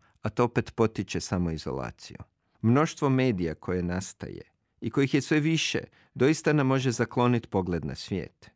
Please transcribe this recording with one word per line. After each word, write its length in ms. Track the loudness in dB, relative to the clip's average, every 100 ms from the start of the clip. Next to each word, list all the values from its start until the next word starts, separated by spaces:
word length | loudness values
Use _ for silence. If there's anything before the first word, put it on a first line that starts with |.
| _ _
a 80 | -6
to 140 | 0
opet 320 | 0 0 -4 0
potiče 440 | 0 0 -6 -6
samoizolaciju. 1000 | -4 -2 -2 -4 -6 -6 -8 -12 -20 -18 -20 _ _ _
Mnoštvo 480 | 2 4 2 0 0
medija 460 | 2 2 0 -2 -4
koje 280 | -4 -2
nastaje 580 | -2 -4 -6 -12 -14 -14 -18 _ _ _
i 80 | -4
kojih 240 | 0 2
je 80 | 2
sve 180 | 2 2
više, 400 | 2 0 0 -4 -8 _ _
doista 400 | 2 2 4 2
nam 140 | 2 4
može 240 | 2 0
zaklonit 580 | 0 -2 2 2 2 0
pogled 360 | -2 0 -2 -4
na 100 | -10
svijet. 560 | -6 -6 -6 _ -20